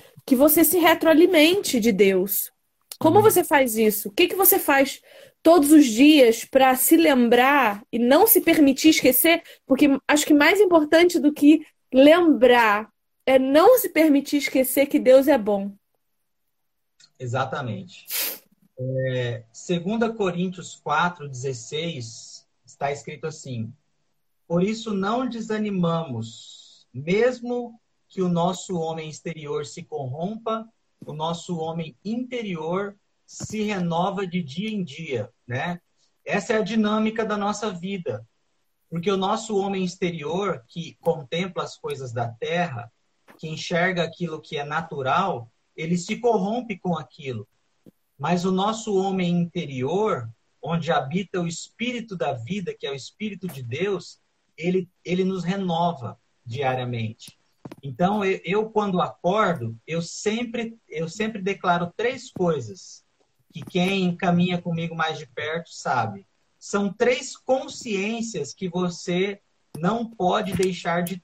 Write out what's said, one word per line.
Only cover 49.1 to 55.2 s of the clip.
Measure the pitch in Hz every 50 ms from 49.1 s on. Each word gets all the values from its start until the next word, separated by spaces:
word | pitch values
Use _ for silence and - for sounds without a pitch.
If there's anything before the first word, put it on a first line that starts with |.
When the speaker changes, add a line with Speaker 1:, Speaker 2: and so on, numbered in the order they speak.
| 190 190 180 175 175 175
Speaker 2:
interior, | 170 170 - 175 151 139 135 127 127 139 170 196 214 208 165 131 117 113 - _ _ _ _ _
onde | - 156 170 165 139 160
habita | 160 143 139 135 160 190 202 - - 180
o | 170
Espírito | 170 170 - - - _ - 226 247 240 233 - - 190
da | 165 165 139
vida, | - 120 113 123 190 208 175 156 143
que | - -
é | 143
o | 139
Espírito | 135 - - _ - 208 214 196 180 190
de | 180 135 135
Deus, | 127 117 123 151 185 208 196 170 - - - _ _ _ _ _ _ _ _
ele, | - 160 180 185 185 175 - _ _ -
ele | 156 180 185